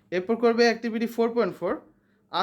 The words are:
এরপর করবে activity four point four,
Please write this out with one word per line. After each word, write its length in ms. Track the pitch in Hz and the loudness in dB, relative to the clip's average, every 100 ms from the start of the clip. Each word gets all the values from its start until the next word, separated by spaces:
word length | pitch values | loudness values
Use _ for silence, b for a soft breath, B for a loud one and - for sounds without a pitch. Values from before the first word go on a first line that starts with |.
| b | b
এরপর 240 | 180 185 226 | -4 -2 2
করবে 360 | 233 233 240 | 2 4 4
activity 360 | 226 233 220 226 | 2 -4 -4 -2
four 220 | 233 233 | 0 0
point 200 | 233 185 - | 0 -2 -2
four, 140 | 175 311 - b b b b 170 | -6 -6 -10 b b b b -2